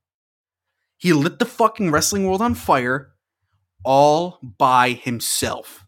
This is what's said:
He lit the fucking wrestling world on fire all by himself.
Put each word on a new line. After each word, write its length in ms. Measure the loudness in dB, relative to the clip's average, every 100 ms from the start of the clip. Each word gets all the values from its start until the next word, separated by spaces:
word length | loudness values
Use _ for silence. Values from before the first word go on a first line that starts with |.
| _ _ _ _ _ _ _ _ _ _
He 160 | 0
lit 260 | 2 0 -2
the 60 | -4
fucking 440 | -2 -4 -2 -2
wrestling 380 | 0 -2 -2 -2
world 140 | -2
on 120 | -2
fire 600 | -4 -2 0 0 -6 -8 _ _ _ _ _ _ _
all 560 | 0 4 4 2 -2 -10
by 500 | -14 0 2 4 2
himself. 920 | -2 -8 -8 -6 -4 -6 -8 -14 -20